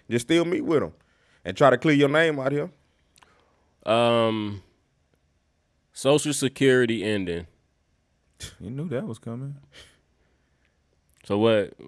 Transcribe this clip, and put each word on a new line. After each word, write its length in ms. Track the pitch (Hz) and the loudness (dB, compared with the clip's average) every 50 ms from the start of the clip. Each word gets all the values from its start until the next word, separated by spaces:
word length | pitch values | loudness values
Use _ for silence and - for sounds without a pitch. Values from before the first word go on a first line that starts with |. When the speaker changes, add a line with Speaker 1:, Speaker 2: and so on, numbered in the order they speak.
| _ - | _ -4
Speaker 1:
Just 160 | 110 117 - | -4 -4 0
still 180 | - 165 170 165 | 0 0 0 2
meet 180 | 170 185 - | 0 -4 -6
with 200 | - - 160 131 | -4 -2 -2 -2
'em 100 | 95 78 - _ _ _ _ _ _ _ _ _ - | -2 -2 -10 _ _ _ _ _ _ _ _ _ -10
and 120 | 87 95 | -10 0
try 140 | - 151 131 | 4 4 4
to 80 | 123 123 | 4 4
clear 160 | - 160 147 | 2 2 4
your 140 | 143 139 139 | 4 2 2
name 320 | 147 156 165 160 147 135 | 2 2 2 0 0 -2
out 100 | 131 135 | -4 -4
here. 180 | 143 143 156 185 _ _ _ _ _ _ _ _ _ _ _ _ _ _ _ _ _ _ _ _ _ _ - | -4 -4 -6 -8 _ _ _ _ _ _ _ _ _ _ _ _ _ _ _ _ _ _ _ _ _ _ -4
Speaker 2:
Um, 760 | - 113 117 120 117 117 117 113 113 110 107 104 104 101 95 - _ _ _ _ _ _ _ _ _ _ _ _ _ _ _ _ _ _ _ _ _ _ _ _ _ | 0 0 2 2 2 2 2 2 0 -2 -2 -6 -8 -10 -12 -16 _ _ _ _ _ _ _ _ _ _ _ _ _ _ _ _ _ _ _ _ _ _ _ _ _
Social 400 | _ - - 135 147 139 - 151 | _ -2 2 2 2 2 2 -2
Security 720 | 139 - 139 123 - - 135 135 127 127 123 117 117 104 92 | -4 -2 -2 -4 -2 2 4 4 6 4 4 2 -2 -4 -2
ending. 420 | 107 107 101 95 87 85 85 82 - _ _ _ _ _ _ _ _ _ _ _ _ _ _ _ _ _ _ - - - _ | -4 -2 -2 -4 -4 -6 -8 -8 -14 _ _ _ _ _ _ _ _ _ _ _ _ _ _ _ _ _ _ -18 -18 -18 _
Speaker 3:
You 100 | - 101 | -16 -12
knew 180 | 127 139 165 175 | -12 -10 -8 -6
that 180 | 120 127 214 | -6 -8 -8
was 120 | 190 113 - | -8 -12 -12
coming. 360 | - 113 117 123 135 143 143 139 _ _ _ - - _ _ _ _ _ _ _ _ _ _ _ _ _ _ _ _ _ _ _ _ _ _ _ _ _ _ _ _ | -12 -12 -12 -12 -12 -14 -14 -16 _ _ _ -20 -20 _ _ _ _ _ _ _ _ _ _ _ _ _ _ _ _ _ _ _ _ _ _ _ _ _ _ _ _
Speaker 2:
So 140 | - 101 104 | -4 -2 2
what, 360 | 110 113 110 104 95 - - _ - | 2 4 4 2 0 -2 -8 _ -20